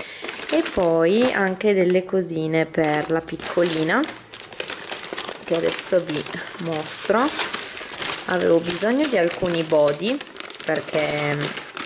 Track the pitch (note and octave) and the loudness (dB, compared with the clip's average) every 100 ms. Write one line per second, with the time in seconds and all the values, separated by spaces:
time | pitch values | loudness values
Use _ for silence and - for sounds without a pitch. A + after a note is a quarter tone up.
0 | - - - - - D4+ D#4+ - F3 E3 | -12 -12 -12 -10 0 0 0 2 4 4
1 | E3 G#3 B3+ - F#3+ F#3 G#3+ G3 F3+ F3+ | 6 6 4 4 0 2 4 4 6 4
2 | F#3 F#3+ E3+ E3 D#3+ D#3+ D#3+ D#3+ D#3 D3+ | 2 0 0 -2 0 2 2 2 2 2
3 | D3 E3 E3 E3 - - F3 D#3+ D#3+ G#3+ | 2 -2 -2 -8 -2 0 2 2 2 2
4 | D#4 - - - - - - - - - | 0 -6 -16 -16 -14 -10 -10 -10 -10 -10
5 | - - - - - E3+ E3 D#3+ - F#3 | -8 -8 -8 -10 -2 0 0 -2 2 2
6 | D#3+ D3+ - E3+ - - E3+ D#3 D3+ - | 2 -2 -4 -8 -10 -8 -4 -4 -4 -6
7 | - G#3 C#4 - - - - - - - | 0 2 2 0 -4 -4 -8 -10 -10 -8
8 | - - - F3+ F3+ E3 E3+ F3 G3+ B3+ | -6 -6 -2 2 4 4 2 0 2 2
9 | D4+ A#3 E3+ - F3+ E3+ D#3+ D#3 D3 D3 | 2 2 2 0 0 0 2 4 4 2
10 | F#3+ C#4 - - - - - D3+ D3+ D#3+ | -2 -2 -6 -14 -14 -10 -4 -2 -2 -2
11 | D3+ D3 D3 D3 D3 - - - | -2 0 0 -2 -2 -6 -10 -10